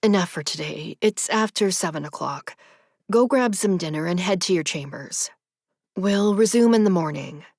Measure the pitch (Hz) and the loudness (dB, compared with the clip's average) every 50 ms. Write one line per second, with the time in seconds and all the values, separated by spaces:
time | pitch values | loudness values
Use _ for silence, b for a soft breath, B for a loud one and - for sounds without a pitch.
0 | - 220 202 196 180 175 - 170 147 - - 147 151 151 151 156 151 160 - _ | 2 2 2 2 0 0 -4 -8 -8 -8 -8 -6 -8 -10 -10 -10 -10 -12 -10 _
1 | - 214 214 - - - - 214 220 214 - - 214 196 185 - - 175 156 156 | 0 0 0 0 -4 -2 0 0 0 -2 0 0 0 0 0 0 -2 -4 -4 -6
2 | 147 147 143 - - 135 147 139 - - - b b b b b b b b b | -10 -10 -10 -8 -8 -8 -8 -8 -10 -14 -18 b b b b b b b b b
3 | b _ 202 233 247 247 277 262 254 240 208 185 - 208 196 180 180 160 156 151 | b _ 2 2 4 4 4 2 2 2 0 0 0 0 0 0 -2 -4 -4 -4
4 | 156 170 180 180 180 185 202 185 - - 185 170 156 - - 160 143 139 139 - | -2 -2 -2 -2 0 0 -2 -2 0 0 0 0 0 -2 -6 -6 -8 -10 -12 -14
5 | - - - - - - - _ _ _ _ _ _ _ _ _ _ _ _ - | -14 -10 -8 -6 -6 -6 -8 _ _ _ _ _ _ _ _ _ _ _ _ -4
6 | 185 202 202 202 202 208 208 196 226 214 - 240 233 233 226 226 214 208 190 180 | 0 0 2 4 4 2 4 4 4 4 4 4 6 6 6 6 4 4 4 2
7 | 165 156 147 143 139 143 - 147 160 - _ | 0 -2 -4 -8 -10 -12 -14 -16 -18 -20 _